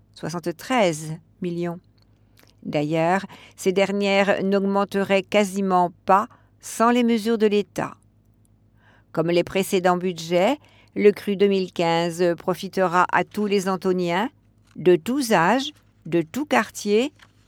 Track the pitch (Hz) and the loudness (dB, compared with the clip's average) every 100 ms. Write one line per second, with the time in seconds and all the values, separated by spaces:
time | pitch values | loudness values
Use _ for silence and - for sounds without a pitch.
0 | _ - 165 170 170 165 - 254 185 156 | _ -14 -10 -8 -8 -8 -4 0 0 -2
1 | 156 156 _ - 180 170 175 175 _ _ | -8 -14 _ -10 -8 -6 -6 -8 _ _
2 | _ _ _ _ _ _ - 151 151 165 | _ _ _ _ _ _ -6 -4 -2 0
3 | 165 185 - - - - 196 185 196 202 | 0 0 -4 -20 -20 -4 -2 0 0 0
4 | 202 196 196 - 190 196 196 196 202 196 | 0 2 2 0 0 0 0 0 0 -2
5 | 196 196 - 208 202 196 196 180 175 - | 0 0 2 0 0 -2 0 2 0 -2
6 | - 190 226 _ _ _ - - 226 240 | 2 2 2 _ _ _ -10 0 2 4
7 | 233 233 208 226 208 208 - - 131 - | 2 2 0 2 2 2 -2 -6 -8 -10
8 | _ _ _ _ _ _ _ _ _ _ | _ _ _ _ _ _ _ _ _ _
9 | _ - 160 175 170 190 190 190 180 180 | _ -4 0 0 0 -2 0 0 2 0
10 | 185 165 165 175 196 196 _ _ _ 196 | -2 -6 -2 0 2 -2 _ _ _ 2
11 | 208 196 - 190 202 196 185 - 165 165 | 4 4 -4 0 2 0 -2 -2 0 2
12 | 170 165 180 165 - 175 190 - 185 175 | 0 0 0 0 -4 -6 -4 -2 0 2
13 | 175 - 180 - 208 202 185 185 190 185 | 2 0 -2 -4 -2 0 0 -2 -2 -2
14 | 175 175 247 _ _ _ _ - 160 175 | 0 -2 -4 _ _ _ _ -2 2 2
15 | 165 277 233 190 170 254 285 - _ _ | 2 -4 2 2 2 0 -2 -12 _ _
16 | 165 170 160 247 302 247 214 - 208 214 | -4 -4 -4 -6 0 0 -2 -6 0 0
17 | 285 _ - _ | 0 _ -20 _